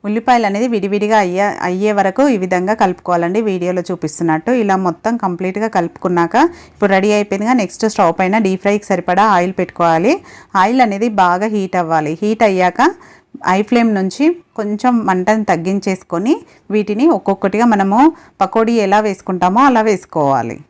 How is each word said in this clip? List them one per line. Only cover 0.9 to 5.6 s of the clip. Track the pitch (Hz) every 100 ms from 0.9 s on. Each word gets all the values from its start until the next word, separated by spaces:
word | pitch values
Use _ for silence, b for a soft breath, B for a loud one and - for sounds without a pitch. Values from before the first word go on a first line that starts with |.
| 202 208 220 190
అయ్యే, | 180 202 - 180
అయ్యే | 185 208 202
వరకు | 190 190 285
ఈ | 226
విధంగా | 185 180 185 220
కలుపుకోవాలండి. | 196 180 - 175 170 202 220
వీడియోలో | 185 175 180 175
చూపిస్తున్నట్టు | 175 156 - 170 156 160 247
ఇలా | 208 185 185
మొత్తం | 165 220 233
కంప్లీట్గా | 196 175 185 190